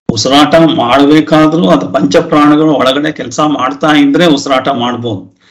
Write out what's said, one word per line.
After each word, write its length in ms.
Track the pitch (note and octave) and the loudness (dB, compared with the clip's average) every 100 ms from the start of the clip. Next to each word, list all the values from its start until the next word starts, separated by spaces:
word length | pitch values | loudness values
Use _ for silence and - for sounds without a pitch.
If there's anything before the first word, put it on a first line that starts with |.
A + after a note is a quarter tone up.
| - | -8
ಉಸಿರಾಟ 440 | A2 C3 C#3 C#3+ E3 | -4 0 0 2 2
ಮಾಡ್ಬೇಕಾದ್ರೂ 1120 | E3 C3 A#2+ C3+ C#3+ D3+ D3 D#3 D#3 D#3+ F#3 | 2 0 0 2 2 2 2 2 2 0 0
ಅದು 220 | E3 - | 0 0
ಪಂಚಪ್ರಾಣಗಳು 840 | E3+ C#3+ E3+ - D#3 D3 D3+ D#3 | -2 0 0 0 2 2 2 2
ಒಳಗಡೆ 380 | C3+ B2+ C3+ D#3 | 2 0 0 -4
ಕೆಲಸ 280 | D3 B2 A#2 | -6 -8 -4
ಮಾಡ್ತಾ 520 | D3+ C#3 B2+ C#3 D#3+ | -2 -2 -4 -4 0
ಇದ್ರೆ 340 | D3+ C#3+ D3+ F3 | 2 2 2 2
ಉಸಿರಾಟ 420 | C#3 C3+ C3 C3 | 0 0 -2 -2
ಮಾಡ್ಬೋದು. 680 | B2 A#2+ A#2+ A#2 F#2+ - _ _ | -4 -4 -6 -8 -8 -12 _ _